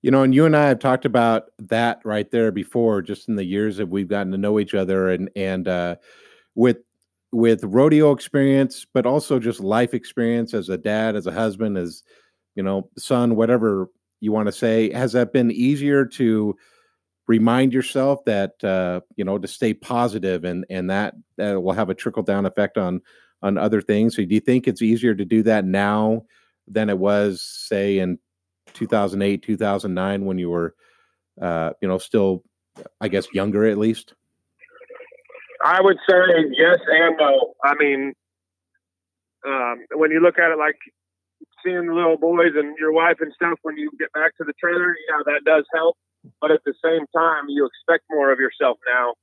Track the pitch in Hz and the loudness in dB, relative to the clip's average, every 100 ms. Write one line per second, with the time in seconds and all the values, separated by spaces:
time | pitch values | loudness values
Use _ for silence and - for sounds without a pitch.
0 | 131 135 131 131 160 151 147 120 135 127 | 2 4 4 6 6 4 4 2 2 0
1 | 127 120 117 113 - - 107 113 117 - | 0 2 2 0 -4 -20 -4 -2 0 -4
2 | 110 107 101 117 113 98 92 123 117 101 | -6 -6 -2 0 0 -2 -6 0 0 0
3 | 85 101 - 107 92 101 107 98 95 98 | -4 -10 -6 -6 -4 -2 -2 -4 -4 -4
4 | 92 101 95 98 104 107 101 101 92 95 | -2 -4 -4 -4 0 -2 0 -2 0 0
5 | 92 90 95 101 95 92 90 90 87 87 | 0 -2 -4 -6 -6 -4 -4 -4 -4 -8
6 | _ - - _ _ - 123 117 _ _ | _ -20 -20 _ _ 0 2 2 _ _
7 | _ _ _ 117 117 107 104 110 151 151 | _ _ _ 0 2 2 0 2 4 6
8 | 151 139 - 143 139 135 135 - - 131 | 4 2 -2 0 2 2 0 -4 -4 -2
9 | 120 143 - 131 113 - 98 110 120 120 | 0 0 0 -2 -2 -4 -2 0 0 -2
10 | - - 117 117 113 110 87 92 107 107 | -8 -4 -2 -2 -2 -6 -6 -6 -2 -2
11 | 110 104 90 87 110 98 110 95 85 78 | -2 -4 -6 -4 -4 -4 -4 -4 -6 -12
12 | _ _ _ _ _ - 95 98 95 - | _ _ _ _ _ -6 -4 -4 -6 -16
13 | - 123 120 110 113 123 110 98 92 _ | -4 0 2 2 2 2 2 -2 -4 _
14 | _ _ 107 107 104 - 117 113 110 120 | _ _ -4 -2 -2 -2 0 2 0 -2
15 | 127 120 120 131 117 113 123 143 143 139 | -2 0 0 2 0 0 0 0 0 0
16 | 123 - 117 110 107 - _ _ _ _ | -2 0 0 2 -2 -6 _ _ _ _
17 | _ _ - 117 113 123 135 127 123 139 | _ _ 0 2 4 4 2 0 -2 -2
18 | 135 139 - 101 98 _ 101 95 90 90 | 0 0 -2 -2 -2 _ -2 -2 -2 -6
19 | _ - 95 98 95 - 117 107 - 120 | _ -8 -4 -4 -6 -4 -4 -4 -4 -2
20 | 120 104 95 90 90 90 - 92 92 98 | -2 -2 -4 -4 -4 -8 -8 -8 -4 -4
21 | 104 - _ - 104 98 92 95 95 95 | -4 -8 _ -8 -4 -2 -2 -2 -2 -4
22 | 120 113 98 101 98 - 101 - 92 90 | -6 -4 -2 -2 -2 -2 -2 -2 -4 -6
23 | _ _ _ _ 98 98 104 107 98 104 | _ _ _ _ -4 -2 0 0 0 0
24 | 113 113 92 107 - 127 127 - 113 113 | 0 0 -2 0 2 0 0 -2 0 2
25 | 120 101 92 110 110 107 95 95 101 107 | 0 0 0 0 2 0 0 0 0 0
26 | 107 113 113 _ _ _ _ 104 107 98 | 0 -2 -6 _ _ _ _ -4 -2 0
27 | 101 101 101 92 - - - 101 101 98 | 0 2 0 -4 -12 -14 -6 -2 0 0
28 | 90 85 _ _ _ _ _ - 110 110 | -2 -6 _ _ _ _ _ -10 -2 0
29 | 101 98 101 98 - 104 104 98 101 90 | 0 -2 -2 -4 -4 -4 -2 -2 -4 -4
30 | 95 98 98 92 87 85 82 _ _ _ | -4 -4 -4 -4 -4 -4 -4 _ _ _
31 | _ _ _ - 90 85 80 - 95 92 | _ _ _ -10 -6 -4 -4 -6 -4 -4
32 | - 110 98 92 _ _ _ - - _ | -2 0 2 -2 _ _ _ -20 -20 _
33 | 107 95 - 98 101 104 110 101 110 110 | -4 -4 -4 -4 -2 2 2 2 0 -2
34 | - _ _ _ _ _ - - - - | -10 _ _ _ _ _ -20 -20 -20 -20
35 | - - _ - - - 147 180 196 185 | -20 -20 _ -20 -20 -4 0 4 4 4
36 | - 185 185 170 151 131 165 175 - 156 | 4 4 6 4 2 2 6 6 4 2
37 | 165 160 147 135 123 - 139 147 147 139 | 2 4 4 4 2 0 0 2 0 0
38 | 139 - _ _ _ _ _ _ _ _ | -4 -8 _ _ _ _ _ _ _ _
39 | _ _ _ _ 139 135 120 120 - 151 | _ _ _ _ -6 -4 -4 -6 -8 0
40 | 156 160 175 170 170 156 151 - - _ | 2 6 4 4 2 2 -2 -4 -14 _
41 | _ _ _ _ - _ 185 180 170 170 | _ _ _ _ -20 _ -6 -4 -2 0
42 | 170 156 165 170 170 147 147 156 156 160 | 2 2 2 4 2 2 -4 -2 0 2
43 | 170 165 160 - 170 165 160 151 151 147 | 2 0 -4 -4 -4 -2 -8 -8 -10 -8
44 | 156 151 160 _ 156 147 175 175 180 170 | -8 -2 -2 _ -10 -6 -2 0 -2 -4
45 | 160 151 147 147 147 156 143 160 165 - | -4 -4 -2 0 2 2 2 0 0 -2
46 | _ _ 131 _ 151 160 - - 165 165 | _ _ -20 _ 0 0 0 -4 -2 -2
47 | 147 165 165 156 143 143 131 - - 165 | -2 0 0 0 -4 -2 -2 -2 0 0
48 | _ 156 139 131 131 - 143 117 - 123 | _ 0 2 2 -2 0 -2 -2 -2 -2
49 | 120 117 | -2 -6